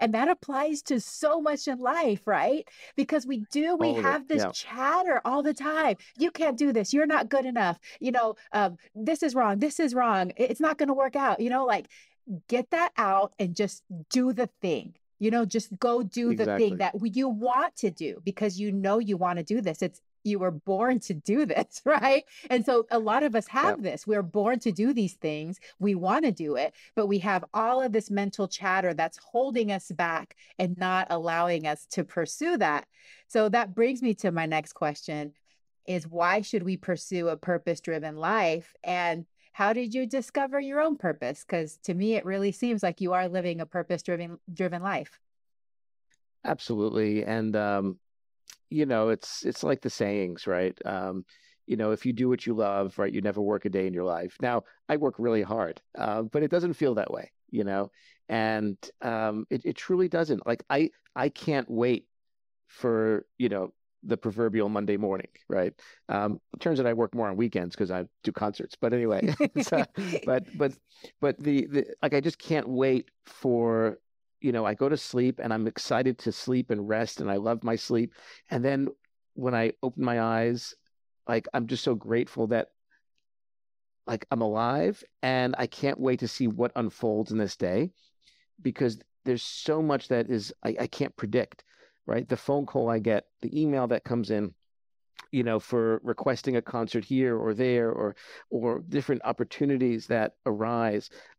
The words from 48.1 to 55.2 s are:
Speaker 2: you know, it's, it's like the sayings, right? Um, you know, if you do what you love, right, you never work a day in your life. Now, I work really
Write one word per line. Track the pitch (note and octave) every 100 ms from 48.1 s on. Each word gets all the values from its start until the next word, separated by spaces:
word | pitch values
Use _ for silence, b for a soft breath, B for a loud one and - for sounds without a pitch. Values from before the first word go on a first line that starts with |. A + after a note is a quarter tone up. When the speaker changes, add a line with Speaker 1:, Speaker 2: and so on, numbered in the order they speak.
| _ _ _ - - -
Speaker 2:
you | D#3 C#3+
know, | A2+ A2
it's, | A2+ - -
it's | - -
like | D3+ C3+
the | B2
sayings, | - G#2 G2+ F#2 F2 -
right? | F2+ F#2 -
Um, | - G2 F#2 F#2 F#2 b b b -
you | A#2
know, | G#2+
if | A2 B2+
you |
do | A#2+ B2+
what | B2 -
you |
love, | A2 G#2 G2 G2 -
right, | G2+
you | G#2
never | G2+ G2
work | G2+ G#2
a | G#2
day | F#2+ F#2+
in |
your | F2
life. | F2+ E2+ F2+ -
Now, | B2+ A#2 b b -
I | D3+
work | C#3+
really | -